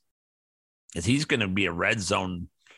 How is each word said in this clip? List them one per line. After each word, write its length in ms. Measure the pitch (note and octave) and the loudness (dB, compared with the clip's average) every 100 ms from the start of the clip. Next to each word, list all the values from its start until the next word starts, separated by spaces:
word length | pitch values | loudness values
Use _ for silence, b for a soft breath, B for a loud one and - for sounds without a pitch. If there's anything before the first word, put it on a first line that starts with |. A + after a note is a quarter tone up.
| _ _ _ _ _ _ _ _ _ F2 | _ _ _ _ _ _ _ _ _ -4
'Cause 100 | E2+ | 2
he's 200 | C3+ D3+ | 2 2
gonna 220 | C#3 G2 | 0 0
be 200 | F#2 F#2 | 0 0
a 40 | |
red 300 | E2+ F#2+ A#2 | 0 0 0
zone 480 | F2 G2 F#2 F2 F2+ _ b | 0 0 0 -6 -10 _ b